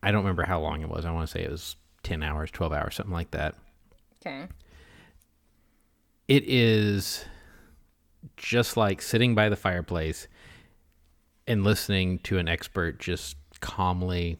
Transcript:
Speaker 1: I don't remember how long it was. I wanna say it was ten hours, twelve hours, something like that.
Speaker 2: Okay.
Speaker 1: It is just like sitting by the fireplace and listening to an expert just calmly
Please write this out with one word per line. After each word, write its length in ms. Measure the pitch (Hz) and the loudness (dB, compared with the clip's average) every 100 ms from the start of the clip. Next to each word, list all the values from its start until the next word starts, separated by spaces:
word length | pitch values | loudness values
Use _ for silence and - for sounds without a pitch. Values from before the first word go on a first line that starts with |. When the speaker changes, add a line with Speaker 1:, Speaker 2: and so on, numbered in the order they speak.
Speaker 1:
I 80 | 98 | 4
don't 100 | 104 | 4
remember 200 | 98 90 | 4 2
how 160 | 87 90 | 0 0
long 220 | 78 76 | 0 -2
it 80 | 78 | -4
was. 160 | 80 82 | -4 -2
I 60 | |
wanna 160 | 82 80 | -2 -2
say 140 | 85 | -4
it 60 | 82 | -6
was 240 | 80 - - _ _ | -6 -10 -16 _ _
ten 180 | - 85 | -6 -4
hours, 300 | 78 76 78 | -4 -4 -6
twelve 220 | - 82 | -4 -2
hours, 220 | 76 - - | -2 -4 -6
something 180 | 98 | -6
like 180 | 87 82 | -4 -4
that. 240 | 76 76 - - _ _ _ _ _ | -4 -4 -6 -20 _ _ _ _ _
Speaker 2:
Okay. 260 | - 135 175 - - - - - - _ _ _ _ _ _ _ _ _ _ _ _ | -14 -12 -14 -16 -20 -20 -20 -20 -20 _ _ _ _ _ _ _ _ _ _ _ _
Speaker 1:
It 160 | 139 135 | 2 4
is 800 | 127 117 110 104 101 - - - - - - - _ _ _ _ _ - - | 4 4 4 4 0 -2 -8 -12 -20 -20 -20 -20 _ _ _ _ _ -20 -14
just 400 | - 117 117 - | -2 0 2 2
like 240 | 104 98 | 2 0
sitting 340 | - 113 123 110 | 0 2 4 6
by 140 | 107 | 4
the 60 | 101 | 4
fireplace 720 | 98 90 82 87 80 76 - - - - - _ _ _ _ _ _ _ - | 0 -2 -2 -2 -2 -4 -10 -20 -20 -20 -20 _ _ _ _ _ _ _ -4
and 160 | 110 | 2
listening 560 | 98 101 - 98 92 90 | 4 2 2 0 2 0
to 180 | - 95 | 0 0
an 100 | 82 | 2
expert 520 | 82 - - 85 - | -2 -2 -2 -2 -4
just 360 | - 85 - - - - | -6 -6 -6 -14 -20 -14
calmly 760 | - - 92 90 90 90 85 82 | -12 0 0 2 0 0 -2 -4